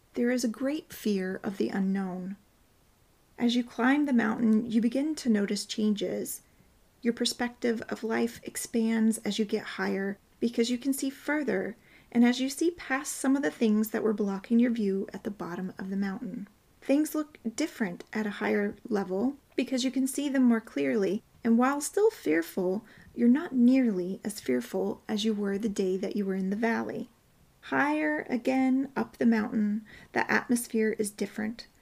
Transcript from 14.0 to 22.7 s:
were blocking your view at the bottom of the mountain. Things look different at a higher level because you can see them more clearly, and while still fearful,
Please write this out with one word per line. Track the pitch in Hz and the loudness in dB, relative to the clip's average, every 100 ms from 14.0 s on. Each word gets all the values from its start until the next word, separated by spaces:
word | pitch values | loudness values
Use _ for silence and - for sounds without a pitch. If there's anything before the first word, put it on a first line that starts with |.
were | 220 | -2
blocking | 208 202 196 - 233 | 0 -2 -4 0 2
your | 240 | 4
view | 233 202 190 - | 2 0 -2 -4
at | 202 | -8
the | - | -10
bottom | 196 175 180 185 - | -8 -8 -8 -8 -8
of | 190 | -6
the | 196 | -4
mountain. | 196 190 185 175 202 _ _ _ | -4 -4 -8 -10 -12 _ _ _
Things | - 277 311 302 | 2 2 2 -2
look | 302 - 226 226 | -6 -8 -8 -4
different | 320 - 202 175 - | -4 -2 -4 -6 -8
at | 214 214 | -4 -4
a | |
higher | 196 208 214 202 - - | -2 0 0 0 -4 -4
level | 202 180 190 247 285 _ - | -2 -2 -2 -2 -4 _ -4
because | 262 262 | -2 -2
you | 254 | -2
can | 262 269 | 0 -2
see | 277 285 | -2 0
them | 269 | 4
more | 247 226 | 4 4
clearly, | 226 277 277 233 190 208 - _ | 0 -4 0 2 0 -2 -6 _
and | 233 233 | 2 4
while | 254 285 | 4 2
still | 294 - 427 | -2 2 2
fearful, | - 302 320 330 - 180 | 2 0 0 0 -2 -2